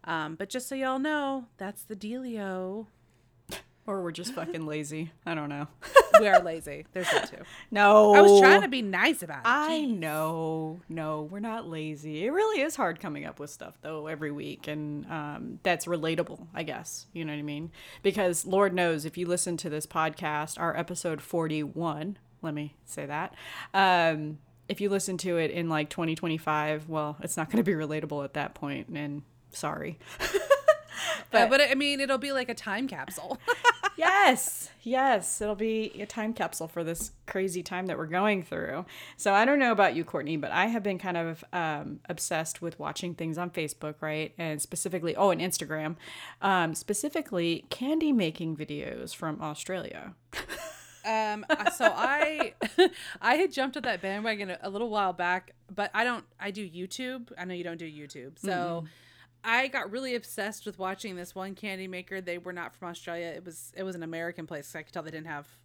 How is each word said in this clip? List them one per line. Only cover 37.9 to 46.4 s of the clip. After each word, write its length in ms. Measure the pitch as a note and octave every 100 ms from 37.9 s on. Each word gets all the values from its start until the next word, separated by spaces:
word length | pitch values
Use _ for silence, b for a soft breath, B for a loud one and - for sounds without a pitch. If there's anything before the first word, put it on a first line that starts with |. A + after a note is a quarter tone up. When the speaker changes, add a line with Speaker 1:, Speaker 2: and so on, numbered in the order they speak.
| -
Speaker 2:
we're 80 | D#3
going 380 | F3+ G#3 G3+
through. 420 | E3 E3 E3+ E3 F3+ B B B
So 160 | G#3
I 100 | G3
don't 160 | A#3 C#4+
know 140 | B3+
about 200 | G#3 F#3+
you, 120 | D3 E3
Courtney, 320 | D#3+ C#3+ D#3+
but 140 | C#3+
I 160 | C3 G3+
have 160 | A3+
been 140 | G3+ F#3
kind 200 | F#3+ E3+
of, 260 | E3 D#3+ -
um, 480 | F3+ D#3+ D3 C#3+ C#3+ -
obsessed 540 | E3 - E3 D#3+ -
with 180 | E3+ -
watching 340 | D3 D3 F3
things 240 | E3 E3 D#3+
on 120 | F3
Facebook, 460 | F3 D3+ - D3+ D3+
right? 340 | D#3 D#3 D#3 -
And 240 | E3 D3+
specifically, 560 | - E3+ F#3+ F3 E3 -
oh, 140 | G3
and 100 | E3
Instagram, 560 | F3+ - D3 D#3 D#3 D#3+ B B B B